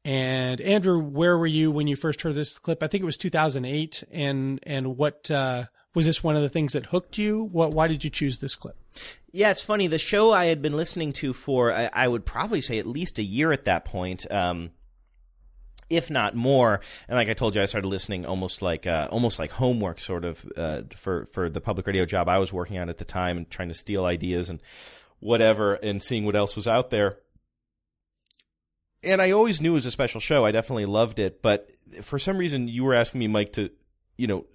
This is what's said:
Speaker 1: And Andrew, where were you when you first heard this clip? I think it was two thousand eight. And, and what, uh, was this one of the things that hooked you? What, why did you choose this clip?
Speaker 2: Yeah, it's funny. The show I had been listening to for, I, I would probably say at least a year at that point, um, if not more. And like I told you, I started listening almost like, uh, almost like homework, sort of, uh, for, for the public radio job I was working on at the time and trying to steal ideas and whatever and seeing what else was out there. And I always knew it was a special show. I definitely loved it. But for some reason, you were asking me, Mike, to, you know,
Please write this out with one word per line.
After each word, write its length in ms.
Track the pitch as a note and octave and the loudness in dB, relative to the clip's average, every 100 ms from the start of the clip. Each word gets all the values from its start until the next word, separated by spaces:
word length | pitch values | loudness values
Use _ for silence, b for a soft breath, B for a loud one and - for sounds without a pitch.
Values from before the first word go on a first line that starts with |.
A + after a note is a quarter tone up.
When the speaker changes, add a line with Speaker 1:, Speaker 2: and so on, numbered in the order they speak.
| D3 | -4
Speaker 1:
And 560 | C3+ B2+ C3 B2+ B2+ | -2 0 -2 -2 -2
Andrew, 380 | F#3+ G#3 F#3 F3 | 2 2 4 2
where 360 | D3 C#3 F3 E3+ | 0 2 4 4
were 80 | E3 | 2
you 240 | D#3 D#3 | 2 2
when 160 | D3+ D3 | 2 0
you 80 | C#3 | 0
first 260 | D#3+ D3 | -2 -2
heard 140 | D#3+ D3 | -4 -2
this 240 | D3 - | -4 -6
clip? 240 | - D#3+ | -6 -4
I 40 | D#3 | -2
think 140 | G3 | -2
it 40 | F3+ | -4
was 120 | - | -4
two 140 | F3+ | -2
thousand 340 | D#3 D#3 C3 B2 | 2 0 0 -2
eight. 380 | D3 D#3 - - | -4 -4 -8 -10
And, 480 | E3 C#3+ C3+ C3+ C3+ | -4 -2 0 -2 -4
and 340 | - C#3 C3 B2 | -6 -4 -4 0
what, 360 | D3 - - | -2 -2 -4
uh, 320 | C#3+ C3 B2 A#2 b b E3+ | -2 0 -2 -6 b b 0
was 100 | D#3 | 2
this 180 | D#3 | 2
one 120 | D#3+ D3+ | 2 2
of 80 | |
the 60 | C#3+ | 2
things 240 | E3 C#3+ | 0 0
that 120 | C#3+ - | -2 -2
hooked 300 | F3+ - - | -4 -4 -4
you? 240 | G#3 G#3+ A3 | 0 0 -2
What, 260 | F3 D#3+ | 0 0
why 160 | D#3 D#3+ | 2 0
did 160 | D#3 | 0
you 80 | D3+ | -4
choose 260 | - C#3+ B2 | -2 -4 -4
this 160 | C#3 | -6
clip? 240 | - - - - B B B B | -8 -10 -18 -20 B B B B
Speaker 2:
Yeah, 180 | F3+ G#3 | 2 2
it's 140 | F#3 | 2
funny. 240 | - G#3 F3+ | 0 0 2
The 100 | D#3 | 0
show 340 | - G#3 A3 | 0 4 6
I 140 | G3+ F3 | 6 4
had 160 | D#3 | 2
been 160 | D3 D3 | 0 -2
listening 360 | E3+ F3 D3+ | -4 -4 -4
to 200 | - C3+ | -4 -4
for, 400 | B2 - B2+ A#2+ | -4 0 2 4
I, 160 | F#2+ A#2+ | 2 -2
I 160 | - B2+ | 2 2
would 200 | A#2+ - | 2 -4
probably 340 | A#2+ G3 F#3 | -4 -2 -2
say 160 | - A2 | -2 -4
at 80 | F2 | -4
least 320 | C#3 F3+ - | -6 -6 -4
a 60 | |
year 280 | G2+ A2+ D#3+ | -4 0 0
at 140 | C#3+ - | 0 0
that 200 | F2 - | 0 -2
point, 440 | G2 F#2 F#2 - | -6 -6 -6 -4
um, 380 | G2 F2+ F2 E2+ - - _ _ _ _ _ - - - - - | -2 0 -2 -8 -14 -20 _ _ _ _ _ -20 -20 -20 -20 -2
if 200 | E3 D#3+ | -2 0
not 260 | C#3 G#2 A#2 | 0 0 0
more. 460 | B2 C3+ A#2 G2+ B B B | 2 6 6 2 B B B
And 80 | B2 | 0
like 120 | A2 | 0
I 40 | |
told 220 | A2 A2+ G2+ | 0 0 2
you, 60 | |
I 40 | G2 | 0
started 220 | G#2+ F#2+ | 0 -2
listening 380 | F#2+ - F#2+ - | -4 -4 -6 -4
almost 360 | F#2+ F#2 - | -4 -4 -4
like, 240 | F#2 E2 F#2 | -2 -2 -2
uh, 200 | D#2+ D2 | -2 0
almost 280 | A#2 A#2+ - | 0 0 0
like 120 | D#2 | -8
homework, 480 | - B2+ A#2+ F#2+ E2 | 0 0 2 -2 -6
sort 240 | - F2 E2+ | -6 -6 -6
of, 200 | E2 - - | -8 -12 -6
uh, 240 | D#2+ D2 - - | -6 -6 -10 -10
for, 300 | - E2+ G#1 | -4 -4 -4
for 220 | - F2 | -4 -4
the 120 | D#2+ | -4
public 260 | - F#2 G2+ | -4 -4 -2
radio 180 | F#2+ E2+ | 0 0
job 220 | F#2+ E2+ | 0 2
I 100 | F#2+ | 2
was 120 | F#2+ | 2
working 260 | F#2 F2 F#2+ | -4 -6 -6
on 120 | F2 | -8
at 80 | E2 | -8
the 80 | - | -8
time 320 | F#2 F2+ F2 | -4 -2 -4
and 120 | E2+ | -8
trying 200 | - F2+ | -10 -8
to 40 | |
steal 320 | E2 - G2+ F2+ | -8 -4 -2 0
ideas 440 | F2 F2+ F2 F2 | -2 -2 -2 -4
and 120 | E2 B B B B B B | -8 B B B B B B
whatever 560 | G#2+ A#2 A2 G#2+ G#2 G2+ | 0 4 4 4 2 0
and 260 | G#2+ G2+ | -2 -4
seeing 220 | - A#2+ G#2 | -4 -2 0
what 100 | G2+ | 0
else 200 | G2+ - | 0 -2
was 100 | G#2+ | 0
out 220 | A2+ B2 | 0 2
there. 280 | A2 G2+ - _ _ _ _ _ _ _ _ _ _ _ _ _ _ _ _ _ _ | 2 2 0 _ _ _ _ _ _ _ _ _ _ _ _ _ _ _ _ _ _
And 180 | E3 F#3+ | 0 4
I 100 | F#3 | 6
always 300 | G#3 A3+ E3 | 6 4 4
knew 100 | D#3+ | 2
it 40 | D#3+ | 2
was 100 | B2 | 0
a 60 | |
special 280 | - B2+ - | -2 -2 -2
show. 260 | - D3 A2 | 2 4 6
I 60 | |
definitely 340 | A2 - A#2+ G2+ | 4 0 -2 0
loved 340 | G#2 A2+ A2 | 2 2 2
it. 220 | F#2+ - | -2 0
But 280 | A2+ G#2 - _ _ - | 2 2 0 _ _ -18
for 160 | - C#3 | -8 -4
some 180 | F#3+ G3 | -2 -2
reason, 300 | F3 C#3 A#2+ | 0 -2 -4
you 160 | A#2 | -2
were 100 | C3 | 4
asking 260 | B2 A2+ B2+ | 4 4 0
me, 80 | A2 | 0
Mike, 260 | G#2+ G#2 | 2 0
to, 160 | - G2 _ _ _ _ - | -2 -4 _ _ _ _ -4
you 100 | A#2+ | -2
know, 180 | F#2+ - | -2 -4